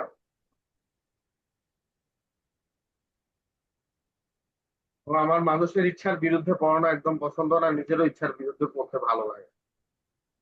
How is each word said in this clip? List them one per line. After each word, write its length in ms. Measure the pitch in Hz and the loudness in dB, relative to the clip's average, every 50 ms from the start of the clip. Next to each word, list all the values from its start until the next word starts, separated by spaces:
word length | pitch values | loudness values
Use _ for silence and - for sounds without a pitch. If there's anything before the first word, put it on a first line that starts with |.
| 110 - - _ _ _ _ _ _ _ _ _ _ _ _ _ _ _ _ _ _ _ _ _ _ _ _ _ _ _ _ _ _ _ _ _ _ _ _ _ _ _ _ _ _ _ _ _ _ _ _ _ _ _ _ _ _ _ _ _ _ _ _ _ _ _ _ _ _ _ _ _ _ _ _ _ _ _ _ _ _ _ _ _ _ _ _ _ _ _ _ _ _ _ _ _ _ _ _ _ _ - | -2 -6 -10 _ _ _ _ _ _ _ _ _ _ _ _ _ _ _ _ _ _ _ _ _ _ _ _ _ _ _ _ _ _ _ _ _ _ _ _ _ _ _ _ _ _ _ _ _ _ _ _ _ _ _ _ _ _ _ _ _ _ _ _ _ _ _ _ _ _ _ _ _ _ _ _ _ _ _ _ _ _ _ _ _ _ _ _ _ _ _ _ _ _ _ _ _ _ _ _ _ _ -2
তো 60 | 151 | 0
আমার 260 | 156 156 160 165 170 170 | 2 2 2 2 2 2
মানুষের 420 | 160 156 160 170 170 - 196 180 | 2 2 2 0 0 2 2 0
ইচ্ছার 320 | 180 180 - - 196 185 160 | 0 0 -2 -4 -4 -2 0
বিরুদ্ধে 340 | 160 165 165 165 156 180 180 | 0 0 0 0 0 0 0
পড়ানো 320 | - 156 156 156 160 165 165 | 2 2 2 2 2 2 2
একদম 280 | 156 147 - 160 156 147 | 0 0 -2 -2 -2 -2
পছন্দ 340 | 147 147 - 165 156 151 165 | -4 -6 -4 -4 0 0 2
না, 140 | 165 165 160 | 2 2 2
নিজেরও 340 | 151 147 143 - 160 156 165 | 0 -2 -2 -2 0 2 2
ইচ্ছার 260 | 147 - - 156 139 - | 0 0 -2 -4 -6 -6
বিরুদ্ধে 300 | - 135 135 - - 147 143 | -6 -8 -10 -4 -4 -4 -4
পড়তে 300 | - 139 131 - - 131 | -2 -6 -8 -6 -6 -4
ভালো 260 | 123 117 113 113 110 107 | -2 -2 -2 -2 -2 -6
লাগে। 200 | 104 104 95 - _ _ _ _ _ _ _ _ _ _ _ _ _ _ _ _ _ _ | -8 -12 -16 -20 _ _ _ _ _ _ _ _ _ _ _ _ _ _ _ _ _ _